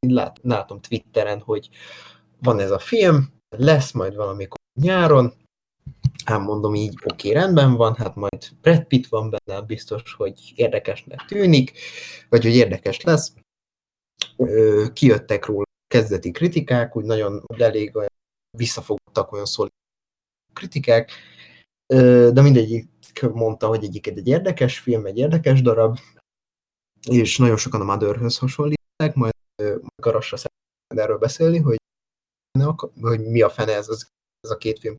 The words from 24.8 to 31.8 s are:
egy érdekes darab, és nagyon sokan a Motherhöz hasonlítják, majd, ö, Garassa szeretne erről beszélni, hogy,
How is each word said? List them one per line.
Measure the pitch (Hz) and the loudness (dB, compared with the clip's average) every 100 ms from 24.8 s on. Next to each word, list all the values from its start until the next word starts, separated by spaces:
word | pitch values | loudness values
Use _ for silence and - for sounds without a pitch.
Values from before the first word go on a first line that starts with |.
| - 117 101 | -2 -2 -2
egy | 104 | -4
érdekes | 139 165 160 135 | 0 0 2 4
darab, | 123 113 113 120 _ _ _ _ _ _ _ _ _ _ - | 4 4 2 0 _ _ _ _ _ _ _ _ _ _ 0
és | 123 113 - | 2 2 2
nagyon | 123 110 | 2 2
sokan | - 113 | -2 -6
a | |
Motherhöz | 98 98 107 104 117 - | -4 -2 -2 -2 -4 -4
hasonlítják, | 131 - 147 151 _ _ 156 | -6 -4 -4 -4 _ _ -4
majd, | 160 113 - _ _ | -2 -2 -4 _ _
ö, | 104 98 - _ | -6 -6 -10 _
Garassa | 117 110 - - | -2 -2 -4 -10
szeretne | - _ _ _ _ - | -12 _ _ _ _ -6
erről | 107 110 | -4 -2
beszélni, | 113 - 165 170 | -4 0 0 2
hogy, | 143 113 | 0 -2